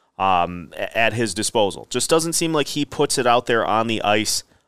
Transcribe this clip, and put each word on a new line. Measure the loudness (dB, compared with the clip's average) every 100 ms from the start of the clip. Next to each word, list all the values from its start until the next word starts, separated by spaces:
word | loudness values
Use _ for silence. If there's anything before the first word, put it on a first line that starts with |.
| _ -2
um, | 2 2 0 -4 -12
a-, | -10 -4 0
at | 0
his | 0 -2
disposal. | -2 -2 0 0 -2 -8
Just | -6 0
doesn't | 0 2
seem | -2 0
like | 0 -2
he | -4 -4
puts | -2 -2 2
it | 4
out | 2
there | 2 0 2
on | 0 0
the | -2
ice | 2 2 0 -4 -8 _